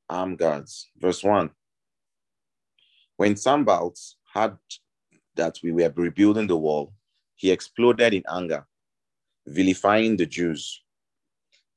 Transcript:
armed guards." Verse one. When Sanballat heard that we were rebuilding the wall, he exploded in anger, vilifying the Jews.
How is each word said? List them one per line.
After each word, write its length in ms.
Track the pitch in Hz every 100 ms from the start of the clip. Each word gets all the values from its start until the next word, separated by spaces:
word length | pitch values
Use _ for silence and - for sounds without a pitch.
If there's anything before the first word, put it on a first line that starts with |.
| _
armed 300 | 87 92 85
guards." 520 | 82 73 69 - - _
Verse 260 | 90 87
one. 320 | 98 104 80 _ _ _ _ _ _ _ _ _ _ _ _ _ _ _ _ _
When 200 | 101 101
Sanballat 600 | 131 147 117 90 85 85 - _ _
heard 260 | 98 110 98 _ - _ _ _ _ _
that 260 | - 82 -
we 100 | 85
were 200 | 82 82
rebuilding 520 | 76 87 82 104 107 107
the 100 | 85
wall, 380 | 78 76 71 - _ _ _
he 160 | _ 92
exploded 640 | 90 - - 120 113 117
in 100 | 98 -
anger, 400 | 87 90 76 - _ _ _ _ _ _ _
vilifying 720 | - 73 95 90 101 107 110 104
the 80 |
Jews. 580 | - - 87 76 - - _ _ _ _ _ _ _ _ _